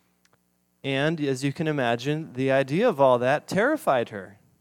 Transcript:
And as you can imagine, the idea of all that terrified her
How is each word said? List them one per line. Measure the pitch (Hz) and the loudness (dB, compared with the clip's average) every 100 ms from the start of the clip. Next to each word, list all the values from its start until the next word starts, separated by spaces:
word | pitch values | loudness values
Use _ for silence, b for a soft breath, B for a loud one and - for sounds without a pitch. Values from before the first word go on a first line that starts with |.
| _ _ _ _ _ _ _ _ | _ _ _ _ _ _ _ _
And | 135 135 151 160 | -4 0 0 0
as | 143 127 | -2 -2
you | 139 | -4
can | 151 156 | -2 -2
imagine, | 147 117 120 135 151 160 | 0 0 0 -2 -4 -6
the | 123 135 | -4 0
idea | 135 131 165 247 | 2 2 0 0
of | 139 | 4
all | 135 123 | 4 4
that | 127 147 - | 2 0 -2
terrified | 180 254 311 180 131 113 | 0 0 0 0 0 -2
her | 104 98 104 _ _ | -8 -14 -20 _ _